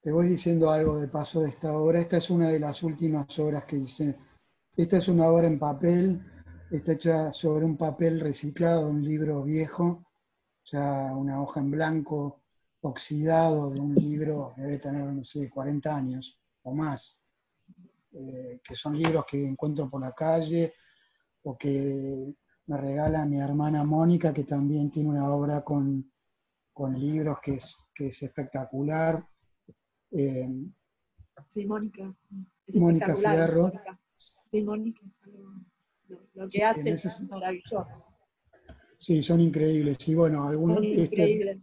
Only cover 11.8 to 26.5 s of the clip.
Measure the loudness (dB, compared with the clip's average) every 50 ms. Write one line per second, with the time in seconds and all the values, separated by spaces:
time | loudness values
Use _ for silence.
11.8 | 0 0 0 0 -2 -2 -4 -4 -4 -4 -6 _ _ _ _ _ _ _ _ _
12.8 | -8 -8 -8 -6 -8 -6 -4 -2 2 4 4 6 6 4 4 2 0 -2 -4 -4
13.8 | -2 2 2 2 2 2 -2 -4 -2 -2 -2 -4 -6 -8 -10 -10 -8 -6 -6 -6
14.8 | -6 -6 -6 -4 -4 -6 -6 -8 -8 -8 -8 -8 -8 -6 _ -6 -4 -2 -4 -2
15.8 | -2 -2 -4 -2 -4 -4 -6 -8 -10 -14 _ _ _ _ _ _ _ -8 -4 -4
16.8 | -2 -2 -4 -6 -10 -14 _ _ _ _ _ _ _ _ _ _ _ _ -20 _
17.8 | -20 -20 _ _ _ _ _ -16 -14 -12 -12 -12 -12 -14 -14 -16 _ -16 -14 -10
18.8 | -6 -4 -2 0 2 2 2 2 0 -2 -4 -4 -2 -2 -4 -4 -4 -4 -2 -2
19.8 | -4 -6 -6 -8 -8 -8 -6 -4 0 2 2 2 2 0 0 0 0 0 -2 _
20.8 | _ _ _ _ _ _ _ _ _ _ _ _ _ -12 -10 -6 -2 -2 0 0
21.8 | 0 -2 -4 -4 -6 -6 -8 -8 -8 -10 -12 _ _ _ _ _ _ -8 -6 -6
22.8 | -4 -4 -2 0 0 0 0 0 0 0 -2 -2 -2 0 0 0 0 0 0 0
23.8 | 2 2 2 4 4 4 4 4 4 2 0 0 -4 -2 -2 0 0 0 2 0
24.8 | 0 -2 0 0 0 0 0 0 0 0 0 0 0 0 -2 -2 -2 -2 -2 0
25.8 | 0 0 0 -2 -4 -8 _ _ _ _ _ _ _ _